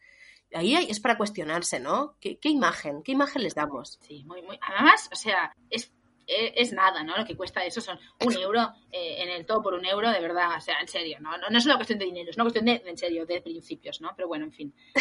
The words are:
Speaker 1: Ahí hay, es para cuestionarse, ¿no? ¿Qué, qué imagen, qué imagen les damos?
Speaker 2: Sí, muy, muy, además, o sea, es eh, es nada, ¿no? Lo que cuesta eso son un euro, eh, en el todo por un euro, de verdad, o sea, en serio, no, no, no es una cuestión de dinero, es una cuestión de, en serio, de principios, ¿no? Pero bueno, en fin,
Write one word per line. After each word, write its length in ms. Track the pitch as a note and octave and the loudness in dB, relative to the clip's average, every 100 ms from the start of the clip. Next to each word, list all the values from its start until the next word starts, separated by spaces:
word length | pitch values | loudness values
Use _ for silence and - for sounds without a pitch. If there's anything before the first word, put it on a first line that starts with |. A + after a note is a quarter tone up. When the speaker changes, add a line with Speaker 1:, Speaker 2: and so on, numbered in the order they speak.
| _ _ - - _ | _ _ -20 -20 _
Speaker 1:
Ahí 200 | E3 F#3 D#4 | -2 2 2
hay, 100 | C#4+ | 2
es 120 | G#3 | -2
para 180 | C4+ A3 | 0 2
cuestionarse, 600 | G#3 G3 D3+ E3 F3 C#3+ | 0 -4 -4 -2 -2 -4
¿no? 360 | C3 G#3 C#4+ _ | -2 -2 -2 _
¿Qué, 200 | G3 - | -10 -4
qué 100 | D4 | 0
imagen, 540 | D4 F3+ - D3+ C#3+ | 4 2 0 -6 -8
qué 100 | E3+ | -2
imagen 300 | C4+ C#4 C#4 | 0 2 0
les 120 | F#3 | -2
damos? 440 | D3+ D3+ C3+ - - | -2 -4 -4 -12 -18
Speaker 2:
Sí, 240 | - D3 | -20 -20
muy, 160 | C#3+ F3+ | -16 -16
muy, 180 | E3+ - | -14 -10
además, 480 | - G3 D4 G#4 - | -4 4 8 8 6
o 40 | F3+ | -8
sea, 360 | G#3+ F#3 E3+ - - | 0 0 0 -6 -8
es 240 | A3 - _ _ _ - | -8 -8 _ _ _ -4
eh, 260 | F#3+ A3+ - | -2 0 2
es 160 | A#3+ | 0
nada, 300 | F#3+ F#3+ F3 | 6 4 4
¿no? 140 | D#3 F#3 | -2 -4
Lo 80 | |
que 120 | A3 D#3+ | -4 -6
cuesta 280 | F3+ G3+ | -6 -4
eso 160 | F3+ A3+ | -4 -4
son 180 | G3 F3 - - | -8 -10 -14 0
un 120 | A#3+ A3+ | 2 2
euro, 360 | F#3+ A#3 A3 - _ | 2 2 2 -2 _
eh, 260 | F3+ E3+ - | -8 -6 -6
en 60 | F3+ | -4
el 180 | F3 E3 | -6 0
todo 160 | A3 | 0
por 120 | G3 | 0
un 100 | F3+ | -2
euro, 260 | F#3 G3+ A3+ | 0 2 2
de 100 | G3+ | 2
verdad, 360 | E3+ F3 F3 D#3+ | 0 2 2 0
o 40 | |
sea, 160 | - D3 | -2 -2
en 80 | E3+ | -2
serio, 300 | F#3 E3 C#3+ | -4 -6 -8
no, 160 | D3+ E3+ | -8 -8
no, 100 | F#3+ | 2
no 80 | A#3 | 2
es 60 | B3 | 6
una 100 | B3+ | 4
cuestión 220 | G#3+ G#3+ | 2 -2
de 80 | F#3+ | -2
dinero, 240 | F3+ F3 | -6 -10
es 60 | G#3+ | 0
una 80 | |
cuestión 200 | A#3 A#3 | 2 2
de, 180 | A3+ A#3 | 2 2
en 120 | F3+ E3+ | -2 -6
serio, 300 | F3 E3 E3 | -4 -4 -2
de 140 | F3 | -6
principios, 600 | E3 E3 - D#3 C#3+ - | -6 -12 -12 -12 -12 -12
¿no? 120 | E3 F#3 | -12 -8
Pero 120 | F3+ | -6
bueno, 160 | D#3 | -6
en 80 | D#3 | -8
fin, 220 | - D3 - _ - | -10 -14 -14 _ -2